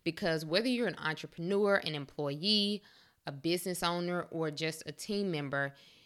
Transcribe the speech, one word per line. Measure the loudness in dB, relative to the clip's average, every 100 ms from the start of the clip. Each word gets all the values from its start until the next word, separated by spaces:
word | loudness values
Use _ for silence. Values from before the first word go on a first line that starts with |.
because | -4 -2 0 0
whether | 2 2 2
you're | 2 0
an | -2
entrepreneur, | -4 -4 -6 -6 0 2 4 4
an | 2
employee, | -4 -6 -4 -2 0 4 4 4 0 -6 -20 -20 _ -10
a |
business | -4 0 0 0 0
owner, | 0 0 0 -2 -2
or | -2 -2
just | -2 -4 -4 -8
a |
team | -10 -4 -2 0
member, | 0 -2 -2 -2 -6 -20 -20